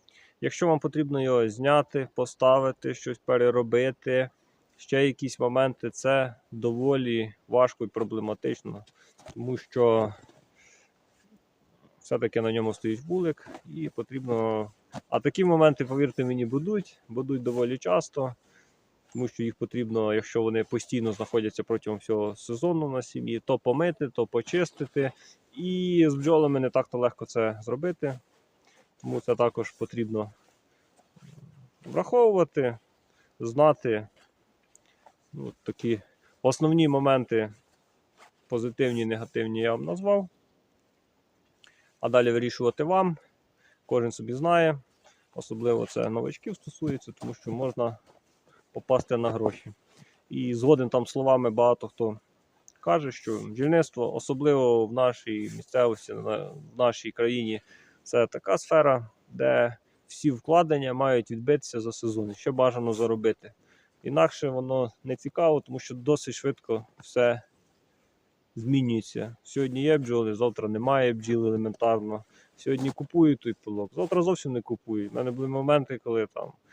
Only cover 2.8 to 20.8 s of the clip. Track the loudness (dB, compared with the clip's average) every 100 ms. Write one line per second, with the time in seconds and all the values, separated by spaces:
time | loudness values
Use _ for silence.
2.8 | -8 -8 -8 -8 0 4 4 4 2 2
3.8 | 2 -2 -2 0 -2 _ _ _ _ _
4.8 | -2 2 2 0 -8 -2 0 2 2 0
5.8 | -10 -4 0 0 0 -8 _ -6 -4 0
6.8 | 0 0 0 -2 -4 -10 _ 2 2 2
7.8 | -8 -4 -4 -4 -6 -4 -6 -6 -10 -14
8.8 | -18 _ _ _ -18 -10 -8 -8 -6 2
9.8 | 4 4 0 -6 -20 _ _ _ _ _
10.8 | _ _ _ _ _ _ _ _ _ _
11.8 | _ _ -6 -4 -2 -2 0 0 -2 -4
12.8 | -6 -6 -4 -2 -2 -4 -12 -20 -14 -10
13.8 | -8 -8 -10 -10 -2 0 0 -2 -4 _
14.8 | _ -18 -4 -2 -2 0 2 6 6 4
15.8 | -2 0 0 0 -4 -2 -2 -2 -2 -4
16.8 | -6 _ _ -8 -4 -4 -2 0 -2 -2
17.8 | 0 0 0 -6 -6 -8 _ _ _ _
18.8 | _ _ _ -8 -6 -4 -8 -6 -8 -6
19.8 | -4 -2 0 0 -2 -2 0 0 -2 -6